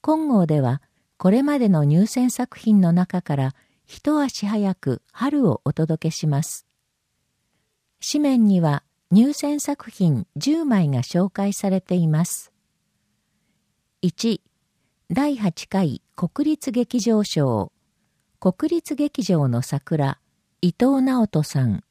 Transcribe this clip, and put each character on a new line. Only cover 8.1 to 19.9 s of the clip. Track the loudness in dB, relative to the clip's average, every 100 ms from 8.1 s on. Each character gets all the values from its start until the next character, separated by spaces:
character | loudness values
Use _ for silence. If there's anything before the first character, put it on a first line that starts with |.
| -2
面 | 2 4 4
に | 4
は、 | 2 0 _ _ _
入 | 4 4
選 | 0 -4 -4
作 | -4 -8 -10
品 | -2 0 0 -4 -6
十 | -2 0 2
枚 | 2 2
が | 0
紹 | -2 -2 -2
介 | -2 -4
さ | -2 -2
れ | -2
て | -2 0
い | 2
ま | 0 -2
す。 | -6 -14 _ _ _ _ _ _ _ _ _ _ _ _ _ _ _
一、 | -4 -2 -4 -4 _ _ _ _ _ _ _
第 | -2 -2 0
八 | -4 -4 -6
回 | -2 -2 -4 _ -8
国 | -6 -2 -2
立 | -2 -4
劇 | -4 -2 -2
場 | 0 0
賞。 | 0 0 0 0 -4 _ _ _ _ _ _ _
国 | -4 -2 -4 -4
立 | -6 -4
劇 | -4 -4
場 | -2 0 2
の | -2
桜、 | -4 -8 -4